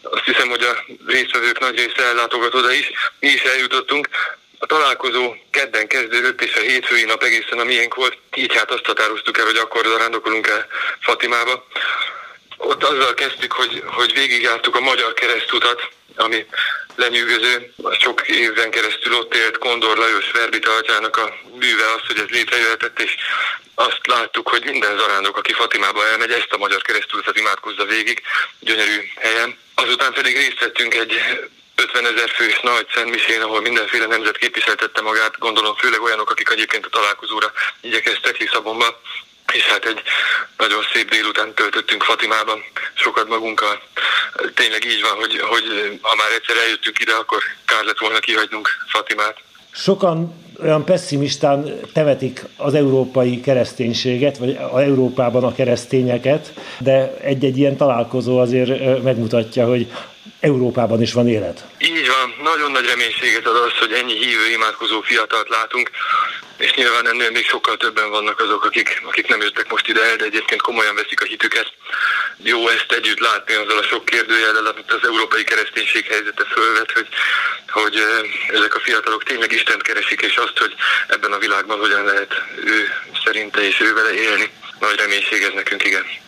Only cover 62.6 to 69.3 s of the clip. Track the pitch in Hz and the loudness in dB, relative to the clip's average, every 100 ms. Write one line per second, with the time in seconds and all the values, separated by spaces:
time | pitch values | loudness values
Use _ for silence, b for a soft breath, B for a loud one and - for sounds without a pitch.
62.6 | 147 135 120 120 117 110 123 113 117 117 | 2 0 0 0 0 0 0 2 2 2
63.6 | 117 110 113 120 123 107 120 113 110 113 | 2 0 0 0 -2 -2 0 2 2 2
64.6 | 110 107 113 110 - 117 107 113 104 113 | 0 0 -2 -2 2 2 2 -2 0 -2
65.6 | 110 123 117 B B B B B - - | -2 -2 -4 B B B B B -14 -2
66.6 | - - 123 117 117 117 117 117 117 131 | 0 2 2 2 0 0 0 0 0 0
67.6 | 117 107 113 110 107 107 104 107 110 104 | 0 0 0 0 0 0 -2 0 0 2
68.6 | - 113 101 - - - - | 0 0 0 -2 -2 -4 0